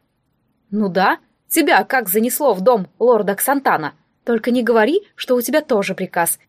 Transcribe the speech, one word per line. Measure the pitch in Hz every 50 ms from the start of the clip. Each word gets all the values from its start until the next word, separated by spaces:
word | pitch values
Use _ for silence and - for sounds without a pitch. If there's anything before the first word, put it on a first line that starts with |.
| _ _ _ _ _ _ _ _ _ _ _ _ _ _
«Ну | 202 208 208 196
да. | 165 190 185 233 311 - _ _ _ _ _ _
Тебя | - - 294 302 311 190 190
как | - - 262 233 185
занесло | 185 220 226 254 247 - 302 262 202
в | 185
дом | 185 254 247 214 180 - _ _
лорда | 220 247 240 214 208 190 202
Ксантана? | 196 - 262 277 285 269 247 180 151 156 139 - _ _ _ _ _ _
Только | - 233 220 226 254
не | 233 254
говори, | 233 220 240 226 214 247 320 415 - _ _
что | - - - 254
у | 247
тебя | 240 - 254 311
тоже | 302 - 262 202 196 190 185
приказ. | - 185 - - 180 170 165 - - _